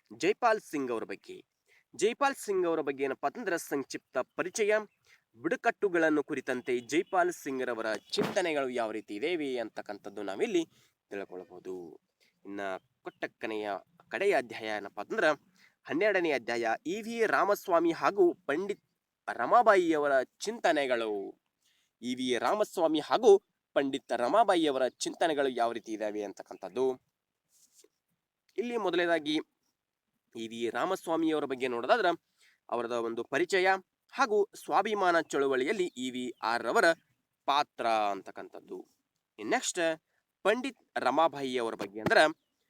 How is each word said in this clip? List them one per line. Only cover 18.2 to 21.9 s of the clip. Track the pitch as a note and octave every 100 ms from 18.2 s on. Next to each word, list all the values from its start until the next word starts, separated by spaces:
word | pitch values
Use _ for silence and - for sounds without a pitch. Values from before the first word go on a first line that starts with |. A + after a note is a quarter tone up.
| F3
ಪಂಡಿತ್ | - - D3 G3 G3+ _ _ _ _ -
ರಮಾಬಾಯಿಯವರ | G#2+ B2+ A3+ A3+ G3 E3+ D3+ D3 C3+
ಚಿಂತನೆಗಳು. | B2 _ G3+ A#3 F3+ D3+ C3+ A#2 A2+ G2+ G2 - _ _ _ _ _